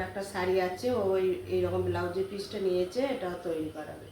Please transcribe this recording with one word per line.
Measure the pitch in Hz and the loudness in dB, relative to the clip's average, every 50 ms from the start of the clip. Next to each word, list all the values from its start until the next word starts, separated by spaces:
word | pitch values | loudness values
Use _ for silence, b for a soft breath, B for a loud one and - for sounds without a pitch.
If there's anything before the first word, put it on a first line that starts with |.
| 185 | -2
একটা | - - 202 196 - | -2 -4 -6 -6 -4
শাড়ি | - 185 185 185 185 190 180 180 | -2 -2 2 4 4 4 4 2
আছে, | 180 - 247 247 247 226 | -2 -2 0 0 2 2
ও | 196 190 190 | 4 4 4
ওই | 190 185 185 180 - - - 185 | 4 4 2 0 0 -2 0 0
এইরকম | 180 180 175 180 185 180 180 | 2 2 2 2 2 2 2
ব্লাউজের | 170 170 180 175 175 190 190 190 | 0 0 0 -2 0 -2 -2 -2
পিসটা | 202 196 196 - 220 202 190 | -4 -8 -8 -6 -4 0 0
নিয়েছে, | 185 180 180 180 185 - 247 269 269 - | 2 4 2 2 0 0 0 0 0 0
এটা | - 185 180 180 - - | -2 -2 -4 -4 -4 -4
তৈরি | 175 165 156 156 151 - | -2 -2 -2 -2 -4 -4
করাবে। | 302 - - - - - - | -8 -10 -10 -10 -12 -14 -16